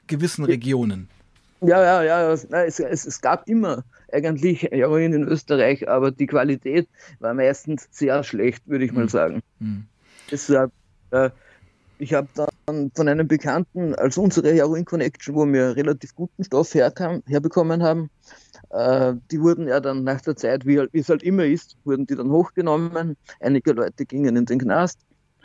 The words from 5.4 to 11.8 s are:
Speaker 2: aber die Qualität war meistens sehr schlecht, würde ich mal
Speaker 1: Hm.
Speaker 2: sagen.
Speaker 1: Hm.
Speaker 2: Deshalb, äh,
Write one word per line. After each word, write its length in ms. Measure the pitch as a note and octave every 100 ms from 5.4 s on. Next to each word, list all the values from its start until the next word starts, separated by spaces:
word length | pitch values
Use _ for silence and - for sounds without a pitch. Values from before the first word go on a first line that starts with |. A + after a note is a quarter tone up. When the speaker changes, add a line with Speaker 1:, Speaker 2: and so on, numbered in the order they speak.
| - C#3+ A#2+ C#3 -
Speaker 2:
aber 240 | C3 C3+
die 160 | C3 C#3
Qualität 600 | D3 C#3 C3+ C3 D#3+ E3+ _ - -
war 140 | A2+
meistens 540 | B2+ C3+ C#3 - D3+ -
sehr 320 | - C#3 C#3
schlecht, 380 | C3+ G#2+ A#2+ A#2 -
würde 180 | C#3+ B2+
ich 60 |
mal 120 | B2+
Speaker 1:
Hm. 60 | A2
Speaker 2:
sagen. 300 | G#2 E2 G2 - -
Speaker 1:
Hm. 280 | A2 G2+ G#2+ _ _ _ -
Speaker 2:
Deshalb, 420 | C#3+ - C3+ C3 - _ _ _
äh, 180 | C3 C3 - _ _ _ _